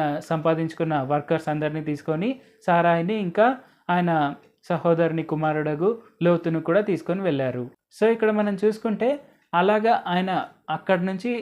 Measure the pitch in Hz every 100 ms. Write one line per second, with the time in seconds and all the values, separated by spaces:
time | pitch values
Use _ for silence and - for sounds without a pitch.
0 | 151 151 - 160 160 165 160 - 160 151
1 | 131 147 - 160 156 151 151 156 151 147
2 | - 156 226 262 _ _ - 170 170 170
3 | 175 220 180 202 233 262 - _ - 180
4 | 175 160 143 - _ _ - 170 170 165
5 | 165 160 160 156 156 151 151 151 190 226
6 | - - 170 170 170 160 165 190 208 170
7 | - 185 185 139 131 123 120 _ _ -
8 | 220 226 214 214 208 196 214 214 226 208
9 | 240 285 - _ - 170 190 214 220 -
10 | 180 180 190 165 - _ - 156 - 185
11 | 185 190 240 240